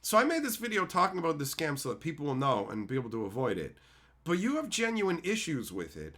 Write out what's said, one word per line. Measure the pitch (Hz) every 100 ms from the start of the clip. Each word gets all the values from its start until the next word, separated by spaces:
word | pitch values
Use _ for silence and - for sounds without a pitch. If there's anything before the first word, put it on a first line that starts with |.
So | - 214
I |
made | 269 330
this | 294
video | 214 233 214
talking | 185 185 185 185
about | 165 151
this | 135
scam | - 160 135
so | 131
that | 110
people | 160 143
will | 147
know | 131 139 113 101
and | 104 101
be |
able | 131 120
to | 113
avoid | 101 110 127 92
it. | 71 - - - - _
But | - 180
you | 220
have | 302 285
genuine | 202 226 226 196 175
issues | 180 214 190 143 92
with | 92 80 78
it. | 78